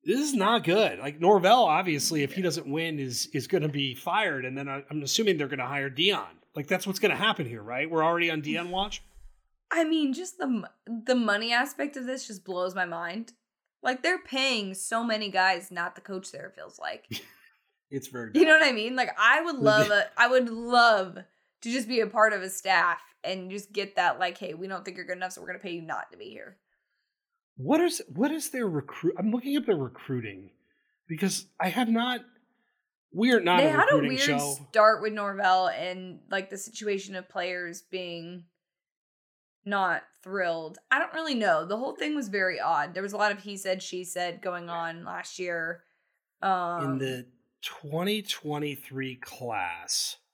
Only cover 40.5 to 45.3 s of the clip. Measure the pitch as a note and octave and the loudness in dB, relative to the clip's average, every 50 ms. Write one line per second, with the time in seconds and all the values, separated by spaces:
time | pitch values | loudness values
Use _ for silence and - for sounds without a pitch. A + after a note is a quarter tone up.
40.5 | E3 E3 D#3+ D#3 F#3 - _ _ C4 C#4 E4+ - - D#4+ D#4+ D#4 C#4 A#3 G#3+ F#3+ | -2 -4 -6 -10 -14 -16 _ _ 0 0 0 -2 -4 -6 -4 -2 -2 0 2 4
41.5 | E3 D#3 E3 F3 G3+ A3 B3+ C#4 - - - D4+ D4+ D4 B3 G3+ F#3+ G3+ F#3+ F#3 | 2 2 2 -2 -4 -4 -4 -6 -6 -4 -4 -4 -2 -4 -4 -2 -2 0 0 0
42.5 | F3 A2+ G#2 D#3 E3 D3 D3 E3 E3+ F#3 G3 G3+ G#3 G3+ G#3 G#3 G3+ G3 F#3+ G#3 | 0 0 0 0 0 0 0 -2 -6 -8 -8 -6 0 0 0 0 0 -2 -8 -12
43.5 | G3+ F#3+ - F#3+ F#3 F#3 F#3 - - F3+ F3+ E3+ - F3+ F3 F3 E3+ - - F#3 | -12 -8 -4 -4 -4 -4 -4 -10 -10 -10 -10 -8 -6 -4 -4 -4 -6 -6 -8 -6
44.5 | F3 F3 E3+ E3+ E3+ E3+ E3 E3 E3 E3+ E3+ F3+ F3+ F3 E3+ - | -6 -6 -8 -8 -6 -6 -6 -6 -8 -10 -12 -10 -10 -10 -10 -12